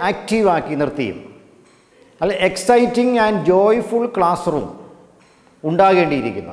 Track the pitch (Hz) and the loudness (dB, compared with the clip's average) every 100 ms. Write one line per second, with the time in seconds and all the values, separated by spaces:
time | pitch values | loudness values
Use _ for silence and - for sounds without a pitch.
0 | 180 202 - 220 202 165 131 147 143 143 | -4 -4 -4 0 2 0 -2 -4 -4 -4
1 | 117 85 - - - _ _ _ _ _ | -6 -6 -14 -20 -20 _ _ _ _ _
2 | _ - 175 185 185 190 - 240 240 - | _ -6 -4 0 -2 -2 2 4 4 2
3 | 247 240 214 208 156 185 208 226 220 233 | 0 2 2 0 2 4 4 2 0 -2
4 | 240 196 170 170 - 151 95 - - - | -2 0 0 0 -2 -4 -6 -12 -20 -20
5 | - _ _ _ _ _ 156 170 196 185 | -20 _ _ _ _ _ -6 2 4 4
6 | 165 143 113 98 85 | 2 0 -4 -6 -10